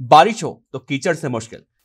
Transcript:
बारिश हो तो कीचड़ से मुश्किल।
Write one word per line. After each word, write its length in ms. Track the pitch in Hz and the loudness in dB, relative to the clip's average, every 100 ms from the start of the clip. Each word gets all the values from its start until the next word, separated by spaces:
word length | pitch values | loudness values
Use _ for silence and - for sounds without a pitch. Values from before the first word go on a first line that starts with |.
बारिश 420 | 120 147 190 226 | 4 6 6 2
हो 200 | 143 - _ | -8 -10 _
तो 60 | 131 | -14
कीचड़ 340 | - 135 180 | -8 -6 -4
से 160 | 160 147 | -4 -6
मुश्किल। 300 | 120 113 - _ _ | -8 -10 -16 _ _